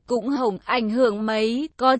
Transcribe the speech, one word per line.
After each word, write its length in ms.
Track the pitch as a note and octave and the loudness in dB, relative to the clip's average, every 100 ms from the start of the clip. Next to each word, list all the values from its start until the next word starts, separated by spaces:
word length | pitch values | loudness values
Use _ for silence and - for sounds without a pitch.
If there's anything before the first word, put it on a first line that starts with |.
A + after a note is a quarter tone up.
| - | -4
cũng 220 | A#3+ A3 | -2 0
hổng 280 | C#4 A#3+ F#3 - | 0 0 -2 -2
ảnh 240 | B3 A3 | -2 0
hưởng 360 | A#3 B3 G#3 A3 | 2 2 0 -2
mấy, 440 | A3 A3 B3 D#4+ - | 0 0 -2 -6 0
có 200 | C4 | 2